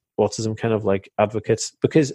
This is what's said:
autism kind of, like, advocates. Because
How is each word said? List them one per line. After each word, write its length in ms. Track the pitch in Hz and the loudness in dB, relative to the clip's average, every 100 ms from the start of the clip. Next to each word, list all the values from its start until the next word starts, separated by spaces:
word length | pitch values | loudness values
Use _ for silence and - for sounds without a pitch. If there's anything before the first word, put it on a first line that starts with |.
| _ - | _ -2
autism 380 | 104 - 110 110 | -2 0 -6 -4
kind 160 | 117 | -2
of, 120 | 110 | 0
like, 260 | 110 98 - - | 0 -2 -4 -2
advocates. 540 | 104 110 - 110 - - | 0 0 0 -2 -2 -4
Because 280 | - 160 139 | 2 2 2